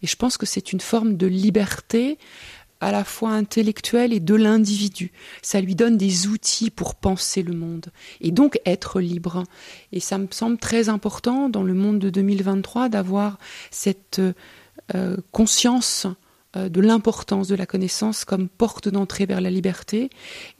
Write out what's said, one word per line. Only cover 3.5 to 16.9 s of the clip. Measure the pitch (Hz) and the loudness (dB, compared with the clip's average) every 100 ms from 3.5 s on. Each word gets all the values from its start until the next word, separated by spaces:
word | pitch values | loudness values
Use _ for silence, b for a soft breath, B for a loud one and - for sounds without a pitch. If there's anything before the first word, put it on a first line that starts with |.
| 226 214 208 - 240 247 | 0 0 -2 0 2 2
et | 220 | 2
de | 165 214 | 4 6
l'individu. | 214 220 208 202 202 - 175 B B B | 6 6 4 2 -2 -4 -10 B B B
Ça | - 196 | -4 -2
lui | 185 185 | 0 2
donne | 233 220 | 4 4
des | 196 180 196 | 4 2 0
outils | 214 - - 226 | -2 -2 -2 -2
pour | - - - | -4 -8 -4
penser | 196 190 - 196 | -2 -2 -2 -4
le | 175 | -4
monde | 170 165 165 165 - B B | -4 -6 -8 -12 -18 B B
et | 165 | 0
donc | 180 285 - - | 4 4 4 0
être | 175 - 190 | -2 -2 -2
libre. | 175 175 175 175 180 B B B B | -2 -4 -4 -6 -8 B B B B
Et | 180 | -8
ça | - 196 | -4 -4
me | 196 | -4
semble | - 226 233 | -4 -2 -2
très | - 226 220 | 0 2 2
important | 208 208 - 240 262 277 | 0 -2 -4 -2 0 0
dans | 208 | 0
le | 185 | 0
monde | 185 202 208 | 2 2 2
de | 196 | 0
deux | 185 | 2
mille | 196 196 | 2 2
vingt-trois | 190 196 190 240 254 | 2 0 -2 -2 0
d'avoir | 214 185 196 208 196 B B B | 0 0 0 0 -4 B B B
cette, | - 202 190 _ - 190 180 B B B B - 185 | -4 -2 -2 _ 0 0 0 B B B B -8 -4
euh, | 185 190 - | -4 -4 -2
conscience, | - 220 - 240 247 - - 190 185 b b b 185 | 2 2 4 4 2 0 -4 -6 -8 b b b -6
euh, | 190 | -2
de | 170 | 4
l'importance | 214 | 6